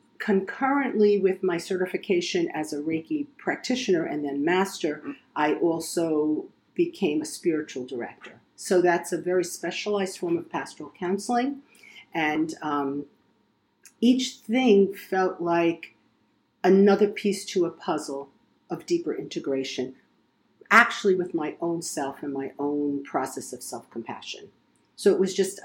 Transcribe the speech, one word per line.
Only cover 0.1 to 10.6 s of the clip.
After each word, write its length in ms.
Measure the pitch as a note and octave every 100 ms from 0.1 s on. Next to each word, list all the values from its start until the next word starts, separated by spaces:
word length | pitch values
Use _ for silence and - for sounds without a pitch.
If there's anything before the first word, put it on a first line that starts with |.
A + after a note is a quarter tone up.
| - - G3
concurrently 840 | F#3+ - C4+ C#4 C4 A3 G#3 G#3
with 240 | F#3 F#3
my 140 | F#3 E3+
certification 920 | - F#3 F#3 F3 - F3 F3 F#3 E3+
as 200 | D#3 D#3
a 40 | D3
Reiki 460 | D3+ D#3+ - D3+ C#3+ -
practitioner 680 | - - - B3 - E3+
and 220 | D#3+ D3 C#3+
then 180 | C#3
master, 580 | D#3 F#3 G3 - E3 D3 C#3 C#3 _ C#3+
I 180 | D3+
also 920 | - E3+ D#3+ - - E3 D#3 D3+ D3+ - _ _
became 480 | - E3+ - F3 D3+
a 40 | D3
spiritual 600 | - A#2 A2 G#2 C3 B2
director. 560 | B2 A2 - - - _ -
So 240 | - F#3
that's 320 | F3 E3+ -
a 40 | E3
very 280 | E3+ F#3 F3
specialized 720 | - E3+ - G#3+ G#3 F#3+ -
form 160 | F3 E3+
of 120 | -
pastoral 420 | D#3